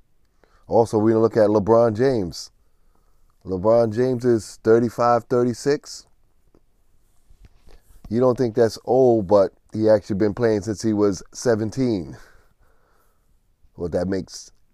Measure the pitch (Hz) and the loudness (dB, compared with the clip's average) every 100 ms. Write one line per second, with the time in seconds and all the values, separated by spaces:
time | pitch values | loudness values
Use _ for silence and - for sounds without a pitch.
0 | _ _ _ _ _ _ - 98 113 110 | _ _ _ _ _ _ -2 0 2 2
1 | 110 113 110 113 104 104 98 113 117 107 | 2 2 2 2 2 2 2 2 2 0
2 | 135 120 87 - - _ _ _ _ _ | -2 -2 -6 -10 -18 _ _ _ _ _
3 | _ _ _ _ 92 95 104 117 117 107 | _ _ _ _ -10 -4 2 2 2 0
4 | 127 123 123 113 - - 113 117 120 - | -2 0 0 0 -2 -4 2 4 2 0
5 | 120 120 - 123 123 113 143 147 - - | 0 0 0 -2 -2 -2 -2 -4 -6 -20
6 | - _ _ _ _ _ _ _ _ _ | -20 _ _ _ _ _ _ _ _ _
7 | _ _ _ - - _ - - _ - | _ _ _ -20 -20 _ -20 -20 _ -20
8 | - 110 127 120 123 110 113 - - 123 | -6 0 0 0 -2 0 0 -2 -2 2
9 | 127 117 90 101 95 - _ 107 107 107 | 4 2 2 2 2 -4 _ -2 2 2
10 | - 98 107 95 117 107 98 101 110 104 | 0 -2 -2 -2 -2 -2 -4 -6 -4 0
11 | 101 92 - - 127 110 110 123 127 101 | 0 -2 -10 -6 -2 -2 -4 -4 -4 -4
12 | 71 120 - _ _ _ _ _ _ _ | -8 -16 -20 _ _ _ _ _ _ _
13 | _ _ _ _ _ _ _ - 87 92 | _ _ _ _ _ _ _ -14 -8 -6
14 | 92 95 - - - _ _ | -4 -6 -10 -18 -20 _ _